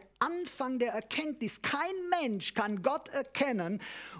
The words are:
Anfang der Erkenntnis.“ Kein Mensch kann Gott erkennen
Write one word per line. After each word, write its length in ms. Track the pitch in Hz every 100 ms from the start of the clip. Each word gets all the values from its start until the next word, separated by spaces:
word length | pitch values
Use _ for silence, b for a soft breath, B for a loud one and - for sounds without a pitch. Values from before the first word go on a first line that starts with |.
| - _
Anfang 600 | 269 349 349 - 262 254
der 140 | 240
Erkenntnis.“ 680 | 214 - - 302 254 220 -
Kein 480 | - 285 349 381 359
Mensch 440 | 349 269 202 -
kann 280 | - 214 202
Gott 260 | 254 311 -
erkennen 680 | 277 262 - 277 220 170 208 B B B